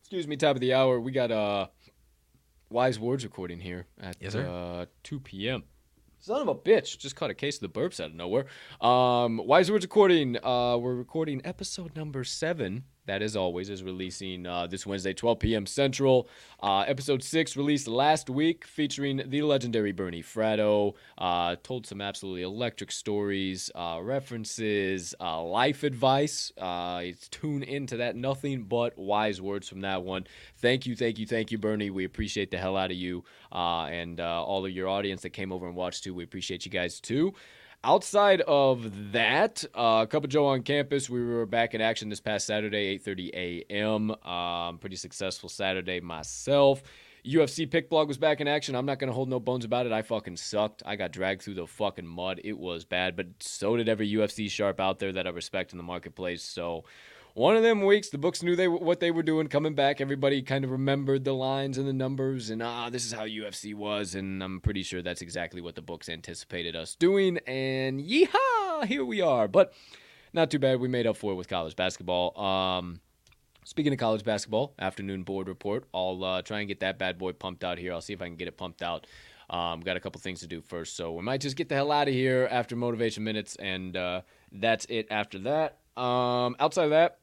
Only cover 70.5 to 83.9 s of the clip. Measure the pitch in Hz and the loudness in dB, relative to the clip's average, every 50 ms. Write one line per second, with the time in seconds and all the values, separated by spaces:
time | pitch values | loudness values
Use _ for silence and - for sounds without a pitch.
70.5 | 156 143 131 131 131 123 123 127 127 120 117 113 104 - - 104 95 90 87 - | 2 2 4 4 4 4 2 0 0 2 2 2 0 0 -2 -2 -2 -2 -4 -4
71.5 | 95 90 82 80 78 - 92 92 - - 90 87 90 90 90 90 - - 101 98 | -2 -2 -2 -4 -2 0 0 0 0 -4 -2 0 2 2 2 0 -2 -2 0 2
72.5 | 95 95 95 92 92 90 90 90 85 87 _ _ _ _ _ _ _ _ _ _ | 2 2 2 2 0 -2 -4 -6 -12 -14 _ _ _ _ _ _ _ _ _ _
73.5 | _ _ _ - - - 151 147 139 127 123 110 110 107 104 113 107 101 - - | _ _ _ -6 -4 0 2 2 2 2 2 2 2 2 0 0 -2 -2 -2 -2
74.5 | 107 110 139 - _ - 92 95 - - 98 98 98 95 90 95 98 98 95 95 | 0 0 0 -2 _ -4 -4 -4 -4 -4 -6 -6 -6 -6 -6 -6 -6 -4 -4 -6
75.5 | 90 - - 101 104 - - _ - 92 92 92 92 92 95 92 92 92 90 - | -10 -6 -4 -4 -4 -4 -6 _ -4 -2 -2 -2 -2 -2 -2 -2 -2 -2 -4 -4
76.5 | 107 104 104 98 98 - 92 95 92 - 95 92 90 87 95 92 87 _ - 92 | -6 -6 -4 -6 -4 -2 -2 -2 -2 0 -2 -4 -2 -4 -6 -6 -6 _ -8 -8
77.5 | 90 - 92 90 87 87 90 90 87 82 - - 104 90 95 87 85 80 90 87 | -6 -4 -4 -6 -4 -4 -6 -6 -6 -8 -8 -10 -10 -8 -8 -10 -8 -10 -10 -10
78.5 | - - 92 87 82 - 85 85 85 78 - - - - - - - - - _ | -8 -10 -12 -12 -8 -8 -6 -6 -6 -6 -8 -18 -20 -20 -20 -20 -20 -20 -12 _
79.5 | 85 87 85 85 85 82 82 92 90 90 - 95 - - - 95 90 80 - 80 | -4 -2 -2 -2 -4 -4 -4 -4 -4 -4 -4 -8 -12 -8 -10 -8 -10 -8 -10 -12
80.5 | 85 82 - _ 92 85 82 - - - 87 82 82 85 92 117 131 135 139 143 | -12 -12 -10 _ -10 -10 -8 -8 -8 -8 -6 -6 -6 -4 -2 -2 -2 -2 -2 -4
81.5 | 131 151 165 - 151 139 143 147 147 147 147 139 131 127 131 131 131 127 127 92 | -4 -4 -4 -2 0 0 2 2 2 2 4 2 2 2 2 4 4 4 2 2
82.5 | 117 123 117 - 123 117 120 120 117 110 117 113 107 107 107 110 107 107 107 - | 2 0 0 -2 -4 -2 -2 -2 0 0 0 0 0 -2 -4 -4 -4 -4 -6 -8
83.5 | - - 98 98 92 92 92 92 | -12 -8 -6 -4 -4 -4 -6 -6